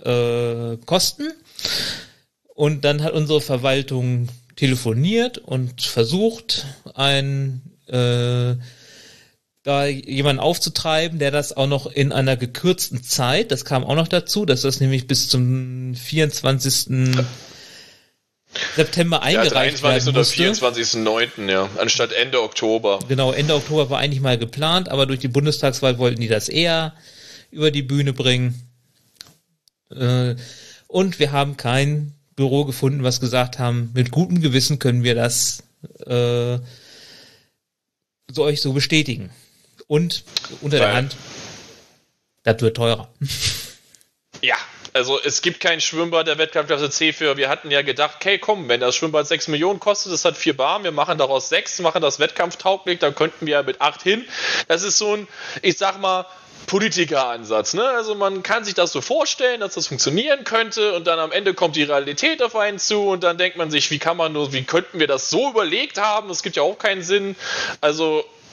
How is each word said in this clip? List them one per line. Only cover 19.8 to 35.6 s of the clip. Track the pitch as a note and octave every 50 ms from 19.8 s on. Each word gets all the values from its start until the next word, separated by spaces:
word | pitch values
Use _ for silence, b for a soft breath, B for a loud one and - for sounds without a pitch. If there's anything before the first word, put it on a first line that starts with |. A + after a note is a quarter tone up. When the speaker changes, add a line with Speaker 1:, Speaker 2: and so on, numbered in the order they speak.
Speaker 1:
werden | D3 C#3+ C3+ B2+ B2 C3
Speaker 2:
oder | C3 B2+
Speaker 1:
musste. | A#2+ - -
Speaker 2:
vierundzwanzigsten | - F3 F#3+ A3 A3 B2+ B2 A#2 A#2 A#2 A2+ - A#2
neunten, | A2 A2 A2 A2+ A#2+ A#2 - - G#2 F#2+
ja, | F#2+ F#2+ F#2+ G2 G2 F#2
anstatt | G#2 A#2 - - A#2+ A2
Ende | A2 A2 B2 C3+ C3 B2+
Oktober. | A2+ G#2+ - - B2 A2 A2 A2+ A2 G#2 G2 G2 - A#2+
Speaker 1:
Genau, | C3+ B2+ C3+ C3
Ende | C3 - C#3+ D3 D#3
Oktober | C#3+ - - D#3 D#3 C#3+ B2+
war | C#3 -
eigentlich | - D3 C#3+ C3
mal | C3+ C3 B2 A2+
geplant, | A#2 A2+ - C#3 D3+ D#3+ E3+ F#3 F#3 -
aber | - C#3 C3+
durch | C3 C3+ B2+
die | - C3
Bundestagswahl | A#2+ C#3 C#3+ D3+ C#3+ - - C#3 B2 - C#3 C3 B2 A#2+
wollten | B2+ B2 A#2+ A#2
die | A#2+ A2
das | A2 G#2 - -
eher | - D#3 E3+ E3+ E3 E3 D#3+ D#3 B B B B B B B B B B B B
über | - D#3 D3+ D#3
die | C#3 C#3+
Bühne | C3+ B2 C#3 C#3+ C#3+ C#3
bringen. | C3 B2 C3+ B2+ B2 B2+ B2+ B2 A#2+ - - - _ _ _ _ _ _ _ _ _ - - - _ _ _ _ _ _ _ _ _ _ _ -
Äh, | - C3 B2+ A#2+ B2+ B2+ B2 B2 A#2+ A#2+ A#2+ B B B B B B B B
und | - - F3+ F#3+ G3 E3+ -
wir | D3 C3+
haben | C#3+ C#3 C#3+ D3 C#3
kein | - - A#2+ B2 C3+ C#3 C#3+ D3+ D3+ D3 D3 - _ _ _ _
Büro | - C3+ C3+ C3 C#3+ D3
gefunden, | C3+ B2 - - C3 C#3 C#3+
was | B2+ B2+ B2 -
gesagt | C3 B2 B2 B2+ B2 B2+ - -
haben, | B2+ A#2+ A#2+ A#2+ A#2 A2+ A#2+
„Mit | B2+ B2 B2
gutem | B2 D3 F3+ F3+ F3+ F3
Gewissen | D#3+ D3 B2 C3 B2+ - D3+ C3
können | - B2+ A#2+ B2 A#2+
wir | B2 A#2
das, | A#2 A#2+ A#2+ - - - - - -